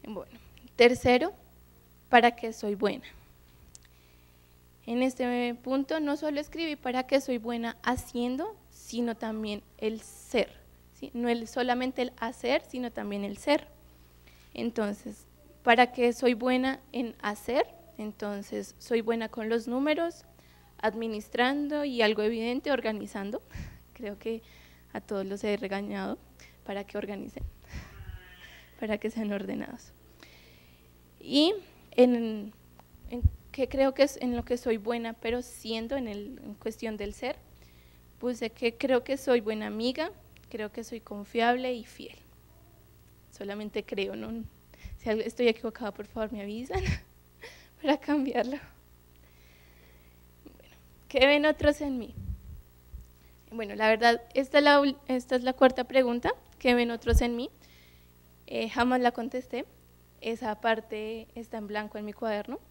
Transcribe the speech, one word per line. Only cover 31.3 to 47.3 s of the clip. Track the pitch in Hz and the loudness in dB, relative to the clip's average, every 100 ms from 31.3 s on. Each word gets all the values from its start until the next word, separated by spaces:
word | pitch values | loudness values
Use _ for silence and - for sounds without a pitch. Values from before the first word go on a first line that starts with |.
| 277 320 415 - - - - | 4 6 4 -6 -20 -6 6
en, | 247 240 233 214 202 - - - - - - | 6 6 0 -4 -10 -16 -20 -20 -20 -20 -12
en | 247 - - - | 0 0 0 -16
qué | - 247 | -6 -4
creo | 269 269 | 2 2
que | 262 | 4
es, | 285 - | 2 2
en | 254 240 | -4 -4
lo | 233 | -4
que | 247 | -4
soy | 254 226 | -2 -2
buena, | 202 233 233 | -2 -4 -4
pero | 226 226 240 | -6 -4 -4
siendo | 247 - 220 226 226 269 | -6 -12 -6 -6 -4 -6
en | 233 | -4
el, | 208 208 262 | -8 -10 -14
en | - 208 | -14 -10
cuestión | 240 226 220 214 | -10 -6 -8 -6
del | 202 | -8
ser, | 220 254 302 - - - - - - - - | -6 -8 -8 -12 -20 -20 -20 -20 -20 -20 -8
puse | 240 233 226 | -6 -4 -6
que | - 240 233 | -2 -4 0
creo | 269 247 | 2 2
que | 247 269 | 2 -4
soy | - 247 | 2 2
buena | 208 214 214 | 2 -4 -4
amiga, | 208 240 262 330 415 - - - | -2 -2 -2 -4 -6 -20 -20 -16
creo | 226 208 | -10 -10
que | - | -10
soy | 226 226 | -12 -14
confiable | - 208 202 233 233 247 254 | -12 -12 -6 2 4 2 0
y | 247 214 | -6 -8
fiel. | - - - - - - - - - - - - - - | -16 -18 -18 -20 -20 -20 -20 -20 -20 -20 -20 -20 -20 -20
Solamente | - 202 208 214 214 | -12 -10 -8 -6 -8
creo, | 202 202 196 214 | -6 -4 -4 -6
¿no? | 220 226 226 - _ - - - | -8 -10 -12 -16 _ -18 -16 -8
Si | 240 | -2
algo, | 220 | -2
estoy | 226 - 247 | -2 2 2
equivocada, | 233 226 - 214 | 2 -4 -6 -10
por | - 208 | -8 -12
favor, | 233 214 | -6 -6
me | 208 | -6
avisan | 202 214 262 370 381 - - - _ | -8 -10 -6 -4 -2 -2 -6 -20 _